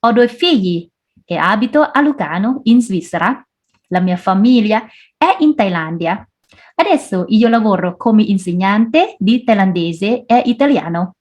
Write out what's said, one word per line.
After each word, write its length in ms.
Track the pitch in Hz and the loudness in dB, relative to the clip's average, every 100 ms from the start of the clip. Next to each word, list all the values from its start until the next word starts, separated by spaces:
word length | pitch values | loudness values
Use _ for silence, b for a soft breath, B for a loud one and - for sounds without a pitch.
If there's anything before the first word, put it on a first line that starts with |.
ho 100 | 233 | 0
due 160 | 226 240 | 2 0
figli 500 | - 349 285 185 170 170 _ _ _ _ | 0 0 0 0 -4 -8 _ _ _ _
e 100 | 165 165 | -2 0
abito 280 | 214 254 294 302 269 | 0 0 0 0 0
a 40 | |
Lugano 480 | 294 285 156 170 214 262 - | -2 -2 -6 -4 -4 -2 2
in 80 | 240 | 2
Svizzera. 480 | 233 185 - 170 180 262 _ _ _ _ _ | 2 -4 -6 -4 -2 -4 _ _ _ _ _
La 60 | 180 | -2
mia 180 | 180 180 - | -2 -2 -2
famiglia 540 | 190 226 247 208 214 226 B B _ | 2 4 4 2 -2 -4 B B _
è 120 | 330 381 | 0 2
in 120 | 302 - | 2 2
Thailandia." 540 | 196 175 160 165 165 196 - _ _ b b b | 0 -2 -6 -6 -4 -6 -8 _ _ b b b
Adesso 460 | 381 320 - 185 180 | 0 0 -2 -6 0
io 220 | 220 233 | 2 2
lavoro 480 | 226 214 185 180 180 | 2 0 0 -2 -4
come 260 | 233 220 | 2 2
insegnante 960 | 214 190 185 175 190 214 226 302 381 - | 2 -2 -2 -2 0 0 2 2 0 -2
di 240 | 190 240 | -2 0
thailandese 840 | 240 208 190 175 170 165 196 240 - | 0 2 2 0 -4 -4 -4 -4 0
e 180 | 240 - | 0 0
italiano. 680 | 226 285 277 165 170 185 _ | 0 0 0 -2 -6 -6 _